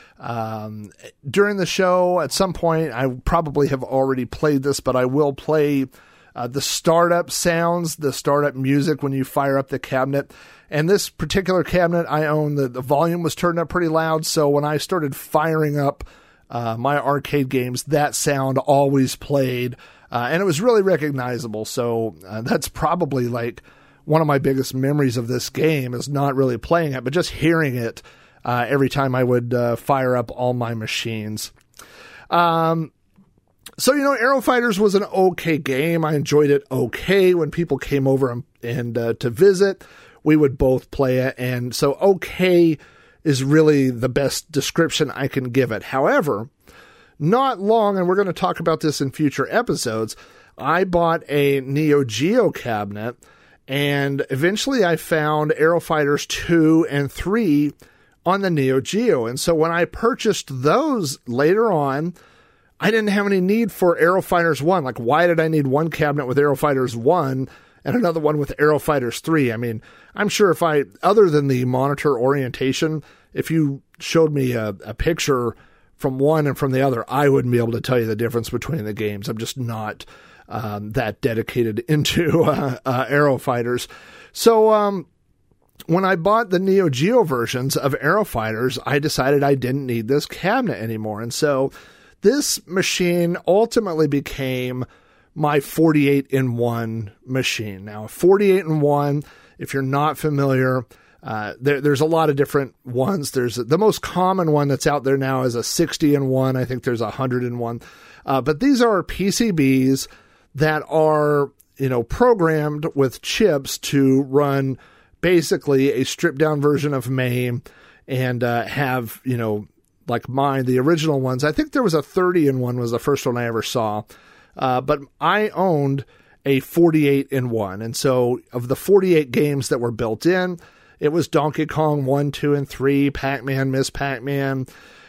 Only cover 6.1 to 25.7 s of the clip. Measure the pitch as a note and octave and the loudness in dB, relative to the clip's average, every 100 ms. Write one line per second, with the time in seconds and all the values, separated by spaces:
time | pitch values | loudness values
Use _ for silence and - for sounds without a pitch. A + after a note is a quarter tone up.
6.1 | _ _ - B2 C3+ - - E3+ E3 E3+ | _ _ -10 -8 -6 -6 -2 2 4 4
7.1 | F3 E3+ - F3 E3 E3+ F3 E3 - C#3+ | 2 -2 -2 0 2 0 0 -4 -4 -4
8.1 | - D3 C#3+ C#3+ C3 C3 C#3+ C#3 C#3+ C#3+ | -2 0 0 0 -2 0 2 0 -2 -2
9.1 | C3+ B2+ D3 C#3 C#3 C3+ C3 - C3 C3 | -4 -2 -2 0 0 -2 -8 -4 -2 -2
10.1 | C#3 - - - - _ D3 D#3+ G3+ - | -2 -4 -12 -20 -20 _ -2 2 0 0
11.1 | - D3+ G3 F3+ F#3 - F3+ E3+ E3+ C#3+ | -8 -4 -2 0 0 0 2 2 0 0
12.1 | D3+ D#3 D3+ D3+ C#3+ C3+ B2 C3 C#3+ E3+ | 0 0 0 0 -2 -2 -4 -2 0 2
13.1 | F3 D#3+ - F3+ E3+ E3 F3+ E3+ D#3+ D#3+ | 0 -4 -2 -2 -2 -2 -2 0 0 0
14.1 | D#3+ D#3+ E3 D3 C#3+ D3 D3+ - F#3 C#3+ | -2 -2 0 2 2 0 -2 -2 -2 -2
15.1 | - - D#3 D#3+ D#3+ D3+ D3 C#3+ - - | -6 -2 0 2 0 0 0 0 -2 -10
16.1 | - _ _ - A#2+ A#2 A2+ C3 C#3+ B2+ | -18 _ _ -10 -6 -4 -2 0 0 0
17.1 | C#3+ - D3 C3 C3 B2 B2 - D3 D3 | 0 0 -2 0 0 -2 -6 -2 0 0
18.1 | - D3+ C#3 C3+ C3 - C#3 C#3+ C#3 B2+ | -2 -2 0 0 0 2 4 4 4 2
19.1 | - - C#3 C3 B2 B2 B2 - - - | -2 -2 0 0 -2 -6 -8 -18 -20 -8
20.1 | A#2+ B2 E3 G3 D3 B3 A3 F#3+ D#3+ D3+ | -4 -2 0 0 2 4 4 4 2 0
21.1 | C3+ B2 A#2+ A#2 G#2+ A2 - A#2+ A#2 A2 | -4 -4 -6 -6 -8 -6 -4 -2 -2 -4
22.1 | D#2+ F#2 A2 A2+ E3+ - - D#3 F3 D#3 | -8 -12 -8 -2 -2 -4 -4 -2 0 -2
23.1 | C3 A#2+ A#2+ A#2+ - - _ _ _ - | -2 -2 -4 -6 -10 -18 _ _ _ -2
24.1 | D#3 D3+ C#3 C3+ C3+ B2 C3 C3+ D3 C3+ | 0 2 2 0 -2 -2 -2 -2 0 0
25.1 | A#2+ A#2 B2+ - - D#3 | 0 -4 -6 -6 -2 0